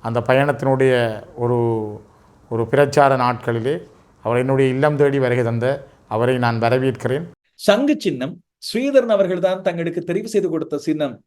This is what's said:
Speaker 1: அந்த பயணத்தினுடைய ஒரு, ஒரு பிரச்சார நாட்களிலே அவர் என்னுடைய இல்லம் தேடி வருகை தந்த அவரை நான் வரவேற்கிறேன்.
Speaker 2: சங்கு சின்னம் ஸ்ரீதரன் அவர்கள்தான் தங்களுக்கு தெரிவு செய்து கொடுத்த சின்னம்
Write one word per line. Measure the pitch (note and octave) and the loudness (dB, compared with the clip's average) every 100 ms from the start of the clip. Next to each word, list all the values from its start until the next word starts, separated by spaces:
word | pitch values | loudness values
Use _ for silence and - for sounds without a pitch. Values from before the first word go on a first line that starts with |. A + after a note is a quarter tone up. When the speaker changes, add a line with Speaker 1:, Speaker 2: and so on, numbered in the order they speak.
Speaker 1:
அந்த | A#2 A#2 | -2 -4
பயணத்தினுடைய | A2+ C3 C#3+ C#3+ C3+ C3+ C3 B2+ A#2 G#2+ - - | 2 2 2 0 0 2 4 2 0 -4 -12 -4
ஒரு, | A#2+ A#2+ A#2 A2+ G#2+ G#2 - _ _ _ _ | -2 0 0 -2 -4 -10 -18 _ _ _ _
ஒரு | A2+ A2+ | -4 0
பிரச்சார | C3+ C#3 C#3 C#3 C3+ | 2 4 4 4 4
நாட்களிலே | B2 A#2+ - A#2 A#2 E3 - - _ _ | 0 -2 -4 -4 -4 -6 -10 -20 _ _
அவர் | A2 A#2+ | -2 0
என்னுடைய | B2+ C3+ C3+ | 0 2 2
இல்லம் | B2+ D3 D3 | 2 0 4
தேடி | C#3+ C#3 | 2 2
வருகை | B2+ B2 | 0 0
தந்த | A#2 A#2 A#2+ C#3+ - _ _ | 0 0 -2 -2 -8 _ _
அவரை | G#2+ B2 B2+ | -2 0 2
நான் | A#2+ A#2 | 0 0
வரவேற்கிறேன். | A#2 B2+ C3 B2+ A#2+ C3+ E3+ - _ | 0 2 0 -2 -4 -6 -8 -18 _
Speaker 2:
சங்கு | _ - G#3 C#4+ D4+ | _ 2 2 2 0
சின்னம் | G3+ C3+ C3+ - _ _ | -2 -4 -8 -10 _ _
ஸ்ரீதரன் | - A3+ C4+ C#4 A#3+ | -6 -4 2 2 2
அவர்கள்தான் | G3+ F#3+ F3+ F3+ F#3 | 0 0 0 -2 -2
தங்களுக்கு | F#3+ E3+ E3+ E3+ | -4 -4 -4 -6
தெரிவு | E3+ F3+ A3 | -4 -6 -2
செய்து | G#3 F3+ | -2 -2
கொடுத்த | D#3+ D#3 C#3+ | -4 -4 -6
சின்னம் | D#3+ D3+ C#3+ A2 | -4 -2 -4 -6